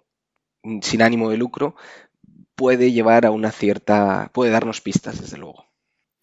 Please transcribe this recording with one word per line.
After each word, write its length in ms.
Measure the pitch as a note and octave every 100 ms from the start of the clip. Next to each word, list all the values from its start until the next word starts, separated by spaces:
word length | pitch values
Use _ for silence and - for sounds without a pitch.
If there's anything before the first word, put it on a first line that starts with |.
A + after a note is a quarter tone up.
| _ _ _ _ _ _ A2+ G#2+
sin 200 | - A2+
ánimo 280 | A#2 A#2 A2+
de 80 | A2
lucro, 380 | B2 - D3 - - - _ _ _ _ _ -
puede 360 | B2+ B2+ B2+
llevar 340 | A#2 A2+ A#2 A#2
a 60 |
una 200 | A2 A2
cierta, 800 | - G2+ G2+ - G#2 G2+ F#2+ G2+
puede 180 | - B2
darnos 300 | A2+ A2+ A2
pistas, 400 | - - - -
desde 160 | - -
luego. 280 | - - _ _ _ _ _ _